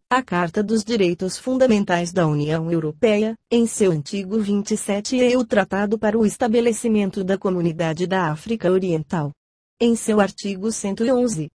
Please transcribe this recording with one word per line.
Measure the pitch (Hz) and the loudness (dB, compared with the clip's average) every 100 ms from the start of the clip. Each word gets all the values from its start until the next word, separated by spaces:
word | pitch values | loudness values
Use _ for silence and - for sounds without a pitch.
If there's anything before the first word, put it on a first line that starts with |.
| - | -2
a | 254 | -2
Carta | 254 175 170 214 | 0 -2 -2 -2
dos | 202 220 | 0 -2
Direitos | 208 233 180 175 185 - | 0 0 0 0 -4 -6
Fundamentais | - 262 262 214 202 175 175 | -4 2 4 4 2 0 0
da | 180 160 | 0 2
União | 147 147 160 160 | 2 0 -2 -2
Europeia, | 170 156 156 226 208 220 226 - | -2 -2 0 2 2 0 -4 0
em | 240 233 | 0 2
seu | - 196 | 2 2
antigo | 160 139 196 185 220 | 2 -2 -6 -4 -2
vinte | 202 202 202 | 0 -2 -2
e | 214 | -4
sete | - 202 214 254 | -2 -4 -2 2
e | 247 254 | 2 2
o | 233 | 2
Tratado | 214 190 190 208 214 | 0 2 0 -2 0
para | 214 220 | 0 2
o | 208 | 2
Estabelecimento | - 247 240 233 220 233 214 196 202 | 0 0 2 2 0 0 0 0 -2
da | 185 196 | -2 -2
Comunidade | 202 180 170 160 165 160 175 | 0 0 0 0 -2 -2 -2
da | 190 165 | 0 -2
África | 156 - 226 175 | -4 -6 -2 0
Oriental. | 185 185 160 151 175 143 - _ _ _ - | 2 0 -2 -2 -4 -4 -8 _ _ _ 0
Em | 233 226 | 0 2
seu | - 214 | 2 2
artigo | 196 - 202 190 214 | 2 -2 -8 -4 -4
cento | 226 202 196 233 | -4 -4 -2 0
e | |
onze. | 247 247 156 147 | 2 0 -2 -8